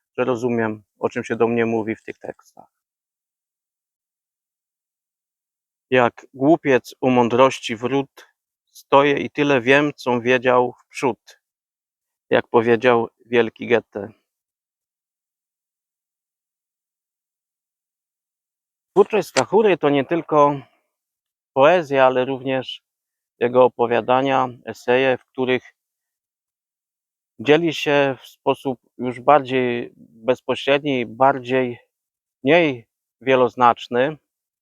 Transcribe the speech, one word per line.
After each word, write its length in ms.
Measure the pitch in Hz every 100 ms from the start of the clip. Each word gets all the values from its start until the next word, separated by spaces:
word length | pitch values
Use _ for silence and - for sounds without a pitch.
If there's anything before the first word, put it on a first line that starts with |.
| _ -
że 60 |
rozumiem, 580 | 127 123 123 120 113 107 _ _
o 100 | 113
czym 160 | -
się 120 | 113 117
do 120 | 117
mnie 180 | 117 113
mówi 300 | 113 107 110
w 60 |
tych 160 | - -
tekstach. 500 | - - _ _ - _ _ _ _ _ _ _ _ _ _ _ _ _ _ _ _ _ _ _ _ _ _ _ _ _ _ _ _ _ _ _ -
„Jak 360 | 127 120 - -
głupiec 600 | 135 135 165 143 127 - -
u 100 | 135
mądrości 680 | 123 120 120 131 - - 113
wrót, 500 | 120 135 139 _ - _ _ _ _
stoję 520 | - - 135 143 143
i 120 | 90
tyle 300 | - 143 139
wiem, 320 | 117 139 147
com 280 | - - 123
wiedział 540 | 117 127 120 123 123 -
wprzód”, 560 | _ - 139 110 _ - _ _ _ _ _ _ _ _ -
jak 180 | 120 -
powiedział 600 | 120 113 117 127 120 110 _ -
wielki 420 | 117 113 - 110
Goethe. 400 | 117 - 107 101 113 _ _ _ _ _ _ _ _ _ _ _ _ _ _ _ _ _ _ _ _ _ _ _ _ _ _ _ _ _ _ _ _ _ _ _ _ _ _ _ _ _ _ _ _ _ _ _
Twórczość 360 | - 208 - 165
Stachury 500 | - 123 190 220 170
to 120 | 147
nie 140 | 143
tylko 560 | 131 170 151 156 147 143 127 _ _ _ _ _ _ _ _
poezja, 540 | - 143 180 151 139 131
ale 180 | 127
również 580 | 127 135 127 131 123 - _ _ _ _ _ -
jego 260 | 120 123
opowiadania, 840 | 127 - 120 117 107 127 139 135 127 120
eseje, 540 | - 110 - 123 135 127
w 60 |
których 500 | _ - 127 127 - _ _ _ _ _ _ _ _ _ _ _ _ _ _ _ _ -
dzieli 360 | 110 151 170
się 420 | 143 - 143 139 127
w 40 | -
sposób 540 | _ - 135 139 123 _ -
już 220 | 123 117
bardziej 720 | 123 147 131 131 123 120 120 _
bezpośredni, 1080 | - 113 113 127 - 123 - 143 147 131 117
bardziej, 720 | 113 135 139 120 131 127 120 _ _ _ _ _ _
mniej 420 | 131 165 160 123 110 _ _ _
wieloznaczny, 960 | 120 131 123 117 123 113 - 120 135 151 _ _ _ _